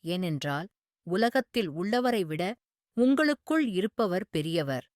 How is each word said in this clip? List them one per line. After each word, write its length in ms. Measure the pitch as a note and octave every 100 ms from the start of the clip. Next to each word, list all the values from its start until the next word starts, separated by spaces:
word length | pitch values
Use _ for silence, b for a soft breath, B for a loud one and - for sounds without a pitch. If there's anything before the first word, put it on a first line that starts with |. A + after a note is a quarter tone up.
ஏனென்றால், 640 | E3 F3+ F3+ D3+ D3 C#3+ F#3 _ _ _
உலகத்தில் 640 | - F#3 A#3 C4 B3 B3 F#3+
உள்ளவரை 560 | D3 F#3+ A#3+ B3 A#3
விட 320 | E3+ D#3 F3+ A#3+ _ _ _
உங்களுக்குள் 760 | - B3+ C#4 D4+ D4 - D#4+ C#4
இருப்பவர் 600 | F#3 G#3 - G#3+ F3+ G#3
பெரியவர். 640 | D#3+ D3+ E3 C#3+ C3 -